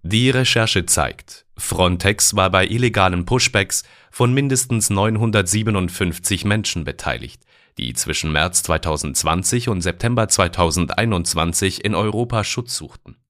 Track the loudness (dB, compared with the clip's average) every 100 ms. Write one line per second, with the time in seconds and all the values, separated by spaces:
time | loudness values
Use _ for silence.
0 | 2 2 4 4 2 2 2 0 0 0
1 | 0 -4 -18 -20 _ -12 -6 2 2 2
2 | 0 2 2 4 4 4 2 2 0 2
3 | 2 2 0 0 2 0 0 -4 -6 -20
4 | _ 0 2 4 2 0 0 -2 0 2
5 | 2 2 2 2 2 0 0 0 -2 0
6 | -2 -2 -4 -2 0 0 -2 -4 -6 -6
7 | -6 -6 -8 -18 _ _ _ -10 -6 -6
8 | -4 -4 -2 0 0 -2 0 -2 0 -4
9 | -2 -2 0 0 0 -2 -2 -2 -4 -2
10 | 0 0 0 2 0 2 0 2 0 0
11 | 0 0 -2 0 0 0 -2 -2 -2 0
12 | 0 -2 -2 -2 -2 -6 -6 -10 -10 -18
13 | -20 -20